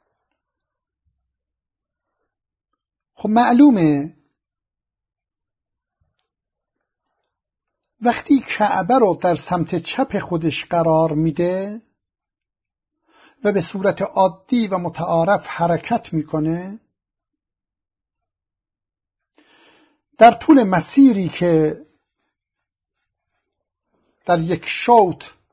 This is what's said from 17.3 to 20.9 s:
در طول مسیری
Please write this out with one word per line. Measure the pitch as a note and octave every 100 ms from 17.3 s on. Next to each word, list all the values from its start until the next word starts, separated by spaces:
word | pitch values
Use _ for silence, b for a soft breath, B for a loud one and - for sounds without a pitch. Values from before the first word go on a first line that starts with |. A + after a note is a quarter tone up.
| _ _ _ _ _ _ _ _ _ F5 _ _ _ _ _ _ _ _ _ _ _ b b b b b b _ _
در | A3+
طول | - - C#4+
مسیری | G#3 F#3 -